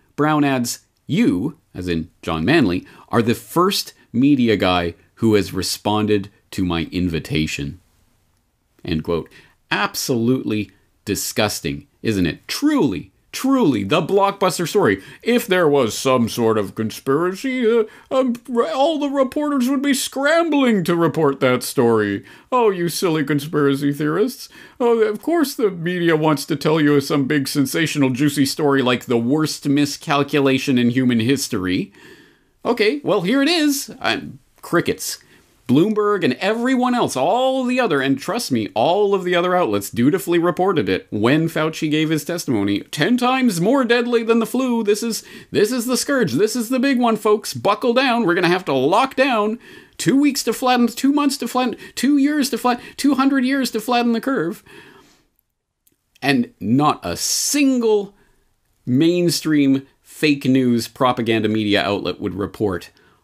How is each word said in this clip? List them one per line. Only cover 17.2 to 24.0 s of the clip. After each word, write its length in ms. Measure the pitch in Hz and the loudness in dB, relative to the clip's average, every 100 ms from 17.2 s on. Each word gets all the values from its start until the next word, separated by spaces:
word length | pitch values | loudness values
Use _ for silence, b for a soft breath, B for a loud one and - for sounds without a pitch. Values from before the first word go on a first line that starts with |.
| 180 190 269 254 220 | 0 -4 -6 0 2
uh, 180 | 233 220 B B | 2 0 B B
um, 240 | 269 262 233 - | -2 -2 -4 -4
r-, 180 | 233 - | -2 -2
all 260 | 285 302 302 | 0 0 0
the 120 | 285 | -2
reporters 580 | 277 262 302 294 285 240 | 0 -2 -2 -2 0 0
would 140 | 277 | 0
be 100 | 285 | 0
scrambling 920 | 262 - 262 285 330 339 285 254 208 | -2 -2 -4 0 2 2 2 2 2
to 120 | 165 170 | 0 2
report 440 | 165 160 147 135 | 0 2 0 2
that 220 | 131 123 | 0 0
story. 640 | - - 117 113 104 98 - B B | -2 0 2 4 2 -2 -8 B B
Oh, 200 | 254 226 | 0 2
you 180 | 185 170 | 0 -4
silly 360 | - 185 160 | -2 -2 0
conspiracy 680 | 143 147 147 147 139 139 143 | 0 -2 -2 0 2 2 -2
theorists. 560 | 143 | -2